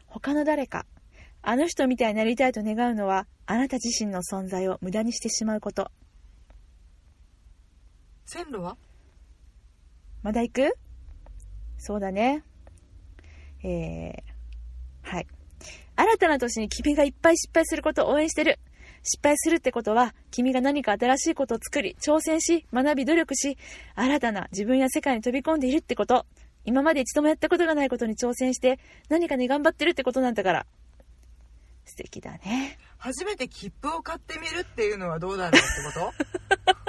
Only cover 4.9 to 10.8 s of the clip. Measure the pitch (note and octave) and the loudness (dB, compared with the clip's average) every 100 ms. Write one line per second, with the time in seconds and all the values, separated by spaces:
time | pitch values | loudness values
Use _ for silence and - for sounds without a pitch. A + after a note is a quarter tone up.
4.9 | G#3+ A3+ - A3+ - A3 G#3+ G#3 G3 F#3+ | -2 -2 -2 -4 -2 -2 -2 -4 -6 -6
5.9 | - - - - - - - - - - | -10 -20 -20 -20 -20 -20 -20 -20 -20 -20
6.9 | - - _ - _ - - _ _ - | -20 -20 _ -20 _ -20 -20 _ _ -20
7.9 | - - - - E4 D#4+ G#3+ F3 A#3+ - | -20 -20 -20 -16 -14 -10 -8 -10 -12 -20
8.9 | - - - - - - - - _ - | -20 -20 -20 -20 -20 -20 -20 -20 _ -20
9.9 | - - - G3+ A3+ A#3+ A#3+ C#4+ B4 | -20 -18 -10 -4 -2 -2 0 0 0